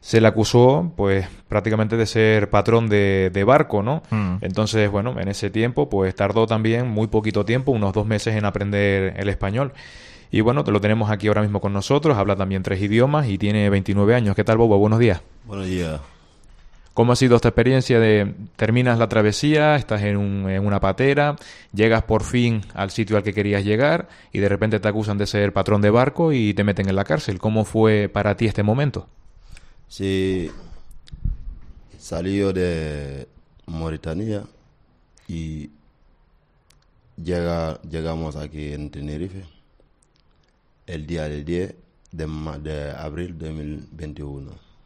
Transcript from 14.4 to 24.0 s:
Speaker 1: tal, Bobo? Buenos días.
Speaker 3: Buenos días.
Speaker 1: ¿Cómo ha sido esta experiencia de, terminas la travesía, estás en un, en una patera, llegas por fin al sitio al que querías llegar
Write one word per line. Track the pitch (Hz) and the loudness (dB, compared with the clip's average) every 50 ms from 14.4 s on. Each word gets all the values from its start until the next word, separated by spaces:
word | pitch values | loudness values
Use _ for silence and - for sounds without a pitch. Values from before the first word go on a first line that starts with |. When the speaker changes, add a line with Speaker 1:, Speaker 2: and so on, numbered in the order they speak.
| 104 | 2
Speaker 1:
tal, | - 110 | 2 4
Bobo? | 110 117 113 104 | 4 6 6 6
Buenos | 98 104 107 113 110 | 6 6 4 4 4
días. | 120 113 - - - - - - - | 4 4 2 0 -4 -14 -20 -20 -18
Speaker 3:
Buenos | 113 101 98 95 | -12 -10 -8 -6
días. | 92 92 90 87 80 76 73 69 - - _ _ _ _ _ - - - - - - - - - - - | -4 -2 -2 -2 -4 -6 -8 -10 -14 -20 _ _ _ _ _ -20 -20 -20 -20 -20 -20 -20 -20 -20 -6 0
Speaker 1:
¿Cómo | - 117 120 123 | 2 4 4 4
ha | |
sido | - 135 127 120 | 4 6 6 6
esta | 117 - | 6 4
experiencia | 120 - - 117 123 131 131 123 - 123 113 | 4 2 4 2 4 2 2 2 4 4 4
de, | 113 110 107 104 101 101 - - 107 - _ | 6 6 4 4 2 0 -4 -10 -14 -18 _
terminas | - 117 107 113 123 127 127 117 113 | -2 0 2 2 2 2 2 2 2
la | 117 | 2
travesía, | 104 - 113 104 107 101 - - 147 156 151 151 151 151 | 2 2 2 4 4 2 2 0 2 2 4 4 4 2
estás | 143 117 - 110 104 101 | 2 0 -2 -4 -2 0
en | 104 101 | 0 0
un, | 101 101 101 98 98 98 95 | 0 -2 -2 -2 -2 -2 -2
en | 95 95 101 | -2 0 0
una | 104 101 98 | 0 0 2
patera, | 98 95 95 - 127 135 139 143 147 147 147 - - - - - - _ - | 0 0 0 2 2 2 4 2 0 0 -2 -6 -12 -20 -20 -20 -20 _ 0
llegas | 95 107 113 113 113 110 | 2 4 4 4 2 2
por | - 110 107 101 | 2 0 0 0
fin | - - 123 120 120 117 107 98 - - | 0 0 2 2 2 0 -2 -4 -8 -8
al | - 98 98 | -6 -6 -6
sitio | - - 113 - 110 | -4 -4 -2 0 0
al | 104 95 | 0 0
que | 107 95 | 0 -2
querías | 107 101 104 101 101 98 | -2 0 0 0 0 0
llegar | 104 104 110 135 147 165 175 | 0 0 2 2 2 0 0